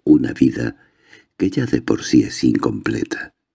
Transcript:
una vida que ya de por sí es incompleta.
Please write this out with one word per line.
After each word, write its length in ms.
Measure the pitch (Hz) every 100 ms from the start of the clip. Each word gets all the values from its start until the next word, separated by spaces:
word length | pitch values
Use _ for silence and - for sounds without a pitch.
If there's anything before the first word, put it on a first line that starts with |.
una 280 | - 76 60
vida 440 | - - - 60 - _ _ _ _ _ -
que 140 | 95
ya 160 | - 120
de 160 | 123
por 220 | - -
sí 180 | - -
es 200 | - -
incompleta. 880 | 64 - - 104 104 113 - - - _ _